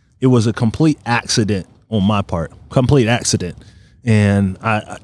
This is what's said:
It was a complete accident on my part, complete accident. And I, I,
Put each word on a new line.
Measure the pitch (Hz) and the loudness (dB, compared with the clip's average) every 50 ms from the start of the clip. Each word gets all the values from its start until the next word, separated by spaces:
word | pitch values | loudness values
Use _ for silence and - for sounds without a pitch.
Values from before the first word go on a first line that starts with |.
| _ _ _ _ | _ _ _ _
It | 131 | 0
was | 131 127 120 104 | 2 2 2 2
a | 120 104 | 0 -2
complete | - 123 110 - - 156 160 147 - - | -2 -2 -2 0 0 0 0 0 -2 -4
accident | 117 120 117 - - - - 107 98 104 92 82 - _ _ _ - | -4 -4 -4 -4 -4 -4 -2 -2 -2 -2 -4 -6 -10 _ _ _ -4
on | 110 107 92 | -2 0 2
my | 101 107 101 | 2 0 0
part, | - - - 85 80 - - - - - | -2 -4 -4 -6 -6 -8 -12 -18 -14 -4
complete | - 139 127 123 147 139 113 | -2 0 2 2 2 2 2
accident. | 107 120 120 - - - - 90 87 - - - - - - - _ _ _ - | 2 0 -2 -2 -2 -4 -4 -4 -8 -12 -14 -20 -20 -20 -20 -20 _ _ _ -2
And | 120 110 107 104 101 101 101 101 95 92 - | 0 2 4 4 4 2 2 0 -2 -4 -4
I, | - 110 110 | -4 -4 -4
I, | 107 - - 95 - | -4 -4 -10 -16 -14